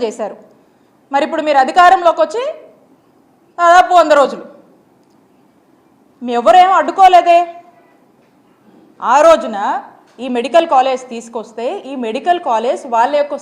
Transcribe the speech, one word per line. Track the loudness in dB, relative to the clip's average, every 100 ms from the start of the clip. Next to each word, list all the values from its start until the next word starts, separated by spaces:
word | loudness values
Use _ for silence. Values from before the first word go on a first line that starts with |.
చేశారు. | -6 -8 -12 -14 _ _ _ _ _ _ -8
మరి | -6 -4
ఇప్పుడు | -4 -2
మీరు | 0
అధికారంలోకి | 0 4 4 4 2 0 -2
వచ్చి | -4 -8 -10 -16 _ _ _ _ _ _ _ _ -2
దాదాపు | 4 4 4 4
వంద | 4 2
రోజులు, | 0 -4 -18 -20 _ _ _ _ _ _ _ _ _ _ _ _ _ _ _ -16
మీ | -8 -2
ఎవరేం | 2 4 4 2
అడ్డుకోలేదే. | -2 2 4 4 4 2 0 -10 -20 _ _ _ _ _ _ _ _ _ _ _ _ -10 -2
ఆ | 2 4
రోజున | 2 0 -8 -6 -6 -10 _ _ -14
ఈ | -8 -6
మెడికల్ | -2 0 0
కాలేజ్ | 0 0 -4 -10
తీసుకొస్తే | -18 -14 -16 -14 -10 -10 -10 -12
ఈ | -10
మెడికల్ | -8 -6 -4 -4 -2
కాలేజ్ | -4 -4 -6 -4
వాళ్ళ | -2 0 -2
యొక్క | -4 -8